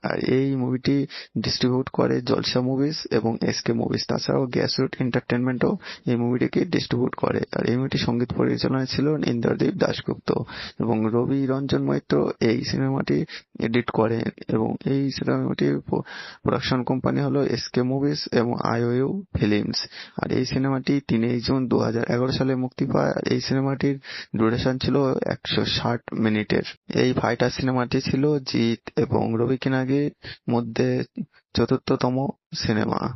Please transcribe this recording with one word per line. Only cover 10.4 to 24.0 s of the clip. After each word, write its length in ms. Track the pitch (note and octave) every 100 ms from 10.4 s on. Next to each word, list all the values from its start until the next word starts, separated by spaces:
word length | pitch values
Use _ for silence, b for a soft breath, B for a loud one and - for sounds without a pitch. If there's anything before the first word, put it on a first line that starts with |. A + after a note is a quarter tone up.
| - B B B
এবং 160 | A2+ A2 A2
রবি 340 | A#2 B2+ C#3 C3
রঞ্জন 360 | C3+ C3+ C#3
মৈত্র 340 | C#3 C#3+ - D3 D3+ -
এই 180 | A2+ A#2
সিনেমাটি 540 | C3+ C3 C3+ C3+ - C#3+ D#3+ B B -
এডিট 300 | A#2+ A#2+ A#2+
করেন 380 | - A2 A#2 - - -
এবং 200 | A2+ A2+ -
এই 180 | - C#3 C#3
সিনেমাটির 640 | - C3+ C3 C3 C3+ C#3+ C#3+
প-, 240 | - - - B B B
প্রোডাকশন 400 | - - - C3
কোম্পানি 340 | A#2+ C3 C3 C3+
হলো 200 | C#3+ C#3 C#3
এসকে 340 | A#2+ - -
মুভিজ 380 | B2+ C3+ C#3+ D3 -
এবং 200 | - A#2 A#2+
আইওইউ 460 | - A#2 A#2+ B2 C#3 G3 F#3+
ফিল্মস। 460 | - G#2 G#2 - - - B B B
আর 120 | -
এই 120 | A#2+
সিনেমাটি 500 | C3 C3 C3+ C3+ C3 C#3+
তিনই 380 | - A2+ A#2 A#2+
জুন 200 | A2+ C3+ B2
দু 80 | A#2
হাজার 260 | A2+ A2+ A2+
এগারো 220 | A#2+ B2+
সালে 200 | B2+ C3+
মুক্তি 300 | C3 B2+ - C3
পায়। 260 | - C#3
আর 120 | - -
এই 80 | B2
সিনেমাটির 560 | - C3+ C3+ C3+ C#3+ C#3